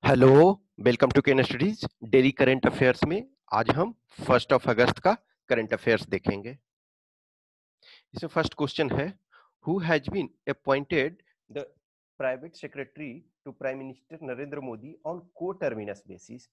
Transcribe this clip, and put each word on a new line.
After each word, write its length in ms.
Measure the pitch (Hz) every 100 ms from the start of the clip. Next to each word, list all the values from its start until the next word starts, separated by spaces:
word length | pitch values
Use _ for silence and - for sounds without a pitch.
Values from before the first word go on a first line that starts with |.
| -
हेलो, 580 | 131 131 139 175 196 _ -
welcome 360 | 107 120 131 139
to 120 | 143
Kenya 240 | 131 123
Studies। 360 | 127 180 214 - _
डेली 260 | 113 131 131
करंट 360 | 131 131 131 123
अफेयर्स 380 | - 131 127
में 240 | 151 185 262 _ _
आज 180 | 104 113
हम 240 | 127 202 233 _ - -
फर्स्ट 260 | 127 -
of 160 | 131 -
अगस्त 300 | 113 123 -
का 180 | 180 226 _ _ _
करंट 240 | 120 110
अफेयर्स 360 | 113 - 110 -
देखेंगे। 500 | 98 - 101 101 139 _ _ _ _ _ _ _ _ _ _ _ _ _ - _
इसमें 140 | - 165
फर्स्ट 260 | - 156
क्वेश्चन 360 | - 147 - 143
है, 280 | 123 156 - _ _ _ _ -
"Who 140 | 190
has 160 | 165 156
been 260 | - 196 156 _ -
appointed 640 | 143 - 135 143 165 139 180 _ _ _
the 120 | 120 139 _ _ _ _ _
private 320 | 131 127 160 -
secretary 560 | 147 139 135 - 147 127 _ _ -
to 60 | 127
Prime 160 | 131 135
Minister 400 | 135 131 _ 160
Narendra 400 | 147 123 143 147 131
Modi 240 | 110 127 165 156
on 120 | 175 175 _
co-terminus 680 | 180 190 151 110 104 98 _
basis?" 320 | 92 - 120 _